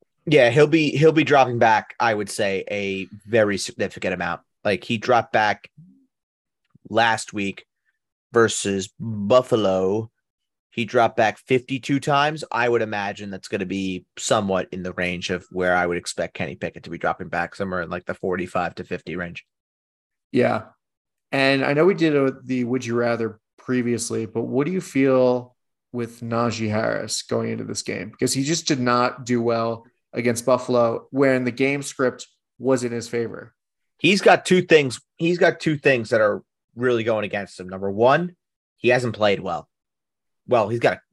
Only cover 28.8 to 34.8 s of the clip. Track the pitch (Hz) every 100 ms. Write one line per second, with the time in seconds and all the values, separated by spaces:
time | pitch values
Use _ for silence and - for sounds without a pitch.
28.8 | 123 123 123 123 117 120 117 113 113 113
29.8 | - _ _ - 120 117 - 123 - 123
30.8 | 117 117 - 131 139 131 127 113 135 143
31.8 | 139 - 127 123 - _ _ _ 123 131
32.8 | 120 117 - 117 113 - 117 _ _ _
33.8 | _ _ 165 196 214 180 - 180 175 156